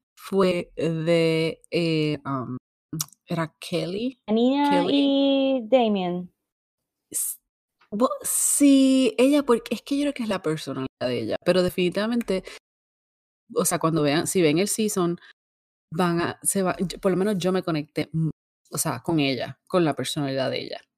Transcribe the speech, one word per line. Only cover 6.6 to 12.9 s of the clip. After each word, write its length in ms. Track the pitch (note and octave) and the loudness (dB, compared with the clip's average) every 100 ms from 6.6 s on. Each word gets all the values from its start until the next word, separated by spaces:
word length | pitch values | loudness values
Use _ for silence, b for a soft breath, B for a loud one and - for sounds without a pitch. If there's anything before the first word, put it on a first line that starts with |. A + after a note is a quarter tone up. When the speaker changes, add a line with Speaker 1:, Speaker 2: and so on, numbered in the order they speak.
| _ _ _ _ _ | _ _ _ _ _
Speaker 1:
S-, 260 | - - - _ _ _ _ _ | -8 -6 -8 _ _ _ _ _
bo-, 200 | G#3 B3+ C#5+ | -2 -2 -2
sí, 920 | - - - - C#4+ C4+ C4 C4 C4 - | -4 -2 -2 4 6 6 6 4 2 2
ella, 240 | C4 D4 | 4 4
porque 300 | C#4 A#3 - A3 | 2 0 0 -8
es 60 | |
que 140 | - C#4 | -4 -2
yo 40 | |
creo 100 | C#4+ | -2
que 80 | C#4 | -4
es 40 | A3 | -4
la 140 | F#3 | -4
personalidad 460 | D#3 D#3 - C3+ C3 - | -2 -4 -6 -6 -8 -6
de 200 | B2+ A#2+ | -4 -2
ella, 160 | A2 - | -4 -2
pero 180 | - F3+ | 0 2
definitivamente, 840 | F3+ - F3+ F#3+ A3 A#3+ A3 F#3+ B B _ _ _ | 2 0 -2 0 -2 -2 -2 -4 B B _ _ _